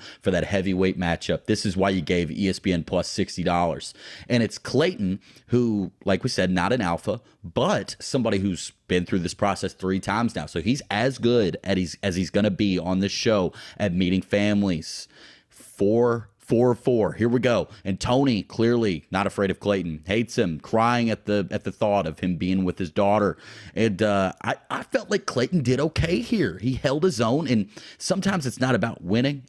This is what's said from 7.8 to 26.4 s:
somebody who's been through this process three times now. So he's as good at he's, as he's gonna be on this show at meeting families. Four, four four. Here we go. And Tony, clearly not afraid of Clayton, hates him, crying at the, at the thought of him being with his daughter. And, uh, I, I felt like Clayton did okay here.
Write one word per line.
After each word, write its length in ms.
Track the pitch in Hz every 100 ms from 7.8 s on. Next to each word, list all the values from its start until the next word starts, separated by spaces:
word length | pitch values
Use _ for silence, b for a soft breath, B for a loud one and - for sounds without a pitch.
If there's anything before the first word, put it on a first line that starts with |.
| - -
somebody 400 | - 135 113 101
who's 320 | 98 85 - - -
been 180 | 90
through 140 | 87 98
this 160 | 85
process 380 | - 101 92 95
three 260 | - 92 98
times 380 | 98 107 117 -
now. 100 | 76
So 140 | 85
he's 220 | 95 139 -
as 300 | 104 131 123
good 380 | 117 120 92 -
at 120 | 95 95
he's, 220 | 87 -
as 140 | 101
he's 160 | 90 87
gonna 180 | 101 107
be 300 | 92 101 90
on 220 | 85 95
this 100 | 98
show 420 | - 120 104 90 B B B
at 160 | 101
meeting 300 | 87 90 95
families. 880 | - 101 104 101 98 80 - - - B B B B
Four, 800 | - - - 101 117 120 117 110 _
four 380 | - 117 123
four. 400 | 117 - 120 92
Here 160 | 92 117
we 100 | 123
go. 280 | 123 107 - B
And 160 | 95 92
Tony, 440 | 113 127 139 104
clearly 640 | - - 113 120 110 78 -
not 160 | 92 98
afraid 240 | - 98
of 80 | 87
Clayton, 440 | 101 98 85 76 80
hates 300 | 110 117 -
him, 240 | 95 78
crying 480 | - 113 120 120 117
at 160 | 107
the, 240 | - 104 92
at 140 | 104
the 80 | 101
thought 340 | - 107 101 80
of 120 | 76
him 180 | 92 80
being 280 | 90 95
with 140 | 90 -
his 120 | 87
daughter. 480 | 104 101 107 101 - B B B
And, 280 | - 110 90
uh, 300 | 107 101 95 -
I, 120 | 113 - -
I 120 | 131
felt 280 | - 247 208
like 140 | 202
Clayton 380 | - 123 131 175
did 180 | 123 127
okay 380 | 156 - 160 202
here. 380 | 233 226